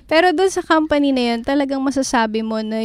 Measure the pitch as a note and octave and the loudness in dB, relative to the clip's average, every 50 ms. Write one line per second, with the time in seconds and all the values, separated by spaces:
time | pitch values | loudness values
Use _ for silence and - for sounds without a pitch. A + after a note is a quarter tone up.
0 | - - D#4 D#4+ E4+ F4+ F4+ D4+ F#4+ G4 - F4+ E4+ - E4+ D#4+ D#4 D#4 D4+ D4 | -4 0 2 2 4 4 4 2 2 0 0 -2 -2 0 2 2 2 2 0 2
1 | C#4+ C#4+ C4+ B3+ B3 A#3+ A#3 A#3 A#3 - C#4 D4 C#4 C4+ C#4 C4+ C4+ C#4 B3+ C#4 | 2 2 2 0 0 0 -2 -2 -2 -2 0 0 0 0 -2 -2 -2 -2 -2 -2
2 | C4 - - B3 A3+ A3 G#3+ A3 A3 A3 A3 A3 A3 G#3+ A3 A3 A3+ | -2 0 0 0 0 0 -2 -2 -4 -4 -4 -4 -4 -4 -4 -4 -2